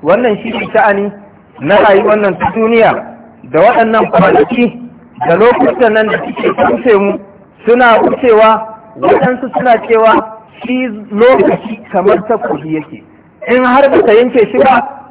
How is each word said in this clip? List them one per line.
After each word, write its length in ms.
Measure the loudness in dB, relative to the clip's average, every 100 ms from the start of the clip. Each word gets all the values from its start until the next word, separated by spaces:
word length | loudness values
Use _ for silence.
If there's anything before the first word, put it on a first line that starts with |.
Wannan 340 | 0 0 0 -4
shi 80 | -6
ne 160 | -10 -4
sha'ani 400 | 0 0 0 -4 -10 -20 -20 _ -12
na 160 | -2 2
rayuwar 400 | 4 4 2 0
nan 180 | 0 -2
ta 120 | -4
duniya, 400 | -2 0 2 2 0 -8 -18 -20 -20
da 160 | -6 2
waɗannan 500 | 2 2 0 0 0
kwanaki 720 | 0 2 2 0 0 -2 -4 -18 -20 -20 -10 -4
da 80 | 2
lokutan 560 | 2 2 0 0 0
nan 140 | 0 -2
da 100 | -4
suke 300 | -8 -6 -6
wuce 500 | -2 -2 -2 0 2
mu 200 | 0 -4 -10 -20 _ _
suna 340 | -2 2 4 4
wucewa, 500 | 2 -2 2 4 4 2 -4 -16 -20 -6
waɗansu 480 | 0 0 0 -4 -6
suna 200 | -4 0 0 2
cewa 260 | 2 2 2 -2 -16 -20 -18
shi 280 | -8 -6 -6 -8 -10
lokaci 680 | 2 2 4 2 -2 -6 -14 -6
kamar 260 | -2 0 0 -2
takobi 460 | -6 -4 -8 -6
yake, 280 | -8 -8 -18 -20 _ _ _
in 220 | -2 0
har 240 | 2 2 2
ba 140 | 2
ka 100 | 4
yanke 260 | 4 2 0 0
shi 80 | 2
ba 240 | 2 2 -2 -12 -20